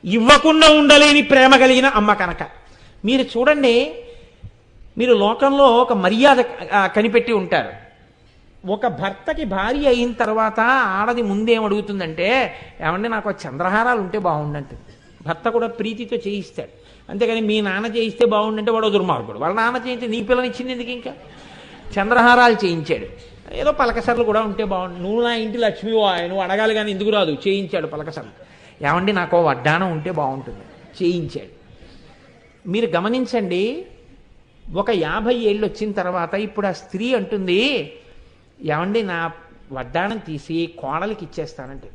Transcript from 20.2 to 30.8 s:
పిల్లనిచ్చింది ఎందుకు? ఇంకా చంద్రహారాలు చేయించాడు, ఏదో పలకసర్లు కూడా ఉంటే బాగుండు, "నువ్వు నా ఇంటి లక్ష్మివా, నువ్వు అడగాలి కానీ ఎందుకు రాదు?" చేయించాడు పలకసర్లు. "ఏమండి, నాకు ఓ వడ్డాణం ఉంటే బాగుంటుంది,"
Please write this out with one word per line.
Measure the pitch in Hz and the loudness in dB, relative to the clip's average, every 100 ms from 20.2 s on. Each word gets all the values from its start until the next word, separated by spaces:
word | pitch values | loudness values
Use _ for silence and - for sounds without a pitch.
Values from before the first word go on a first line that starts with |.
పిల్లనిచ్చింది | 214 254 254 - 254 | 0 0 0 -6 -8
ఎందుకు? | 254 240 | -8 -8
ఇంకా | 247 - - - - - - - - - 202 | -10 -12 -16 -20 -20 -20 -20 -20 -18 -8 -4
చంద్రహారాలు | 196 240 240 247 240 220 196 | 2 4 6 8 6 4 0
చేయించాడు, | 165 151 143 98 - - - - - | -2 -4 -6 -6 -16 -20 -20 -14 -2
ఏదో | 285 | -2
పలకసర్లు | 302 247 233 233 240 | 0 0 0 -2 0
కూడా | 233 214 | 2 0
ఉంటే | 220 196 | 0 -4
బాగుండు, | 214 185 185 175 | -4 -4 -6 -8
"నువ్వు | 180 220 | -4 -2
నా | 240 | 0
ఇంటి | 233 220 240 | -2 -4 -2
లక్ష్మివా, | 226 - 214 220 202 175 | -2 -2 -2 2 2 0
నువ్వు | 175 196 | -4 -4
అడగాలి | 180 196 220 214 | -2 0 0 0
కానీ | 214 | -4
ఎందుకు | 190 208 | -2 0
రాదు?" | 214 170 | 2 0
చేయించాడు | 143 196 196 190 185 156 | -2 -2 -2 -2 -6 -6
పలకసర్లు. | 151 - 156 - - - - - - 143 | -8 -10 -12 -16 -20 -20 -20 -20 -6 -2
"ఏమండి, | 165 196 | 0 0
నాకు | 196 170 175 | -2 0 2
ఓ | 160 | 2
వడ్డాణం | 131 139 160 190 | 2 0 0 0
ఉంటే | 160 156 | -4 -6
బాగుంటుంది," | 165 139 135 127 104 - - | -4 -4 -6 -12 -16 -18 -20